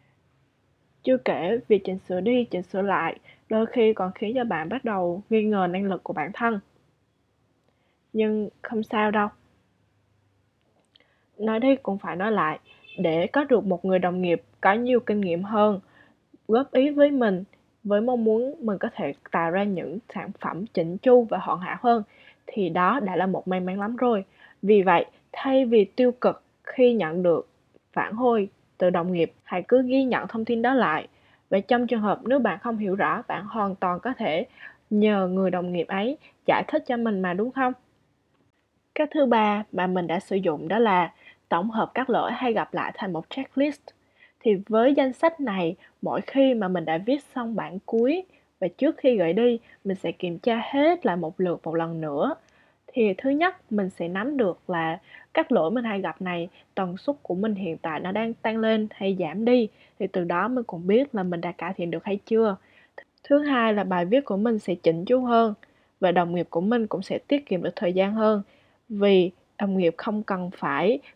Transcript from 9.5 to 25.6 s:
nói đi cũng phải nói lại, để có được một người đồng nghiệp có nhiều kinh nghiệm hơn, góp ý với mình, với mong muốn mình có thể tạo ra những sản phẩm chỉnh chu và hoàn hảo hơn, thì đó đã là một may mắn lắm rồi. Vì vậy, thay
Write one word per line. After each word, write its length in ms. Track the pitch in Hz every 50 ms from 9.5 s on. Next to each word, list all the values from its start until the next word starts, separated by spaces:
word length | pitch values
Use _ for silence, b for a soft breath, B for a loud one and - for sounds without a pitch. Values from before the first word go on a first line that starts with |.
| _ _ _ _ _ _ _ _ _ _ _ _ _ _ _ _ _ _ _ _ _ _ _ _ _ _ _ _ _ _ _ _ _ _ _ _ _ -
nói 220 | 208 220 220 220
đi 160 | 233 269 277
cũng 220 | 262 - - 196 196
phải 180 | - 175 160
nói 160 | 170 190 220 220
lại, 260 | 196 160 156 151 139 b b b b b b - -
để 280 | 185 165 160 165 175
có 180 | 220 - 277 294
được 200 | 285 262 202 196
một 200 | 196 180 175 -
người 140 | 190 190 185
đồng 240 | 180 180 175 180 185
nghiệp 200 | 175 165 165 - _ _ _
có 120 | - 190 196
nhiều 280 | 226 240 247 254 233
kinh 200 | 233 - 214 208
nghiệm 220 | 202 180 165 170 190
hơn, 380 | 202 220 214 208 214 202 190 b b b b b b b b _ _ _ - _ -
góp 240 | 214 247 277 - -
ý 180 | 262 262 302
với 200 | 294 285 285 294
mình, 340 | 285 269 240 214 190 175 196 - _ _ _ _ _ _ -
với 160 | 202 202 208
mong 240 | 220 247 254 240 226
muốn 300 | 220 214 226 247 269 302 339
mình 180 | 269 220 202 170
có 100 | - 240 -
thể 180 | - 180 139 143 - - -
tạo 200 | - 185 165 165
ra 140 | 165 190 202
những 340 | 208 196 165 - - 151 214 - - -
sản 160 | 202 - - 208 -
phẩm 260 | - - - 160 202
chỉnh 300 | - - 196 165 165 175 196
chu 260 | - 262 247 247 233
và 140 | 214 - 185
hoàn 200 | 180 - 202 180
hảo 180 | 185 - - 185
hơn, 220 | - 247 233 226 214 b b b b b b b _
thì 220 | - - 220 190 170
đó 320 | 165 180 180 185 220 285
đã 160 | 294 190 180
là 100 | 165 180
một 220 | 190 180 156 - 185
may 120 | 185 185
mắn 200 | 180 185 185 202
lắm 160 | 202 214 247
rồi. 280 | 240 254 247 233 196 196 b b b b b b b -
Vì 200 | 190 214 202 180
vậy, 240 | 185 175 165 - - b b b b -
thay 320 | - - 269 269 262